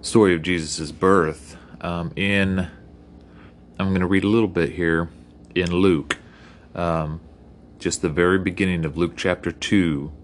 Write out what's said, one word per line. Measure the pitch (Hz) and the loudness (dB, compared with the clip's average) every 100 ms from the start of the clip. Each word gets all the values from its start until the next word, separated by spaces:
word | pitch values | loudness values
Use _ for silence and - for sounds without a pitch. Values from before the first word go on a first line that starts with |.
story | - 117 101 | 2 4 6
of | 87 | 4
Jesus' | 82 90 78 - 78 | 0 -4 -4 -8 -10
birth, | 73 92 98 78 78 - - - - | -2 2 4 2 -4 -14 -20 -20 -12
um, | 87 87 85 - | -8 -6 -8 -4
in, | 98 101 98 92 87 - - - - - - - - - - - | -2 0 0 -2 -4 -10 -20 -20 -20 -20 -20 -20 -20 -20 -20 -6
I'm | 98 | -2
gonna | 92 90 | 0 2
read | 98 | 2
a | 98 | 2
little | 113 107 | 2 2
bit | 87 82 | 0 -2
here | 78 85 82 82 - - - - | -2 0 0 0 -8 -20 -20 -8
in | - 87 | -4 0
Luke, | 87 95 82 71 - - - - - - | 2 4 2 0 -8 -10 -20 -20 -20 -16
um, | - 87 82 78 80 - - - - - - | -6 -2 -2 -4 -8 -14 -20 -20 -20 -20 -8
just | - - | -6 -2
the | 90 | -2
very | 76 87 95 | 2 4 4
beginning | 92 92 95 90 80 | 0 0 0 0 -2
of | 78 | -2
Luke | 85 - | -4 -2
chapter | 92 90 - | -2 -2 -4
two | 82 - 104 87 73 73 76 | -8 0 2 2 0 -6 -12